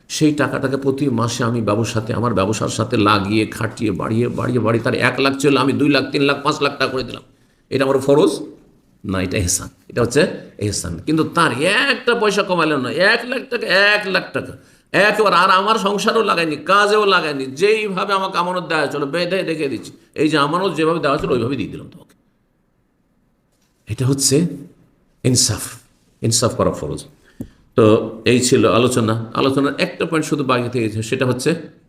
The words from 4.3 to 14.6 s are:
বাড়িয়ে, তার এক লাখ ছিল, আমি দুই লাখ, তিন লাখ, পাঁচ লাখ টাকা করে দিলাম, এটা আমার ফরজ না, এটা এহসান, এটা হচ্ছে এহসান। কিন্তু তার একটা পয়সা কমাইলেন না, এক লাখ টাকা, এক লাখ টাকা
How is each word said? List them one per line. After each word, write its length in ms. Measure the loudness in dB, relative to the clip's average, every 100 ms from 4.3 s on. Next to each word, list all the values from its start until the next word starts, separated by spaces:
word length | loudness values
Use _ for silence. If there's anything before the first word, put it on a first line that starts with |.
| -2 -2 0
বাড়িয়ে, 260 | 0 0
তার 100 | 0
এক 260 | 0 0 2
লাখ 180 | -2 2
ছিল, 180 | 2 2
আমি 160 | 2
দুই 160 | 2 2
লাখ, 220 | 0 0
তিন 100 | 0
লাখ, 200 | 0 0
পাঁচ 200 | -2 -2
লাখ 100 | -2
টাকা 200 | -2 -4
করে 100 | -4
দিলাম, 200 | -8 -12 -18 _ _ _ -6
এটা 140 | -2
আমার 140 | 0 0
ফরজ 320 | 4 4 4 0 -10 -16 _ _ _ _
না, 180 | -4 -4
এটা 160 | -2 -2
এহসান, 300 | -2 -2 -6 _ -8
এটা 140 | -2
হচ্ছে 240 | 0 2 0 -2 -14 -8
এহসান। 400 | -6 -4 -8 -8
কিন্তু 260 | -2 0
তার 380 | 0 0 0 0
একটা 520 | 0 0 0 -2 0
পয়সা 280 | 0 2 0
কমাইলেন 380 | 0 0 2 0
না, 120 | -2
এক 320 | 0 2 2
লাখ 180 | -2 -8 -6
টাকা, 160 | -6 0
এক 400 | 2 4 2 0
লাখ 260 | -4 -2
টাকা 200 | -8 -8 -14